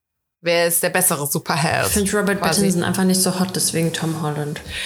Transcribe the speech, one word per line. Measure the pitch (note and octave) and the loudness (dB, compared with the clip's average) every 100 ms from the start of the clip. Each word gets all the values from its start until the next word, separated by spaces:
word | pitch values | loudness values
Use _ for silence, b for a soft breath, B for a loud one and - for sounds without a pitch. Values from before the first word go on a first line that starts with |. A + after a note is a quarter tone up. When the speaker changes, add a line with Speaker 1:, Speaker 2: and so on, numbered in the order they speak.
| _ _ _ _ | _ _ _ _
Speaker 1:
Wer | E3 E3+ E3+ | 0 2 2
ist | E3+ | 2
der | F3+ | 0
bessere | F#3 F3+ D3 C#3+ | 2 0 0 -2
Superheld? | E3+ - D3+ D#3+ B2+ - | -4 -2 0 2 2 0
Speaker 2:
Ich | |
find | G#3 G3 | 0 0
Robert | G#3 G3 G3 | 0 0 0
Speaker 1:
Quasi. | E3 F3+ | 0 2
Speaker 2:
Pattinson | G3 F3 | 2 2
einfach | F3 F3+ | 0 2
nicht | F#3 F#3 | 2 4
so | F#3 F#3 | 2 0
hot, | F#3 | -2
deswegen | D#3 - D#3+ E3 | -2 -2 0 -2
Tom | D#3+ E3 D#3 | -2 -4 -4
Holland. | D3+ D3 D3 D#3 B B | -4 -4 -6 -8 B B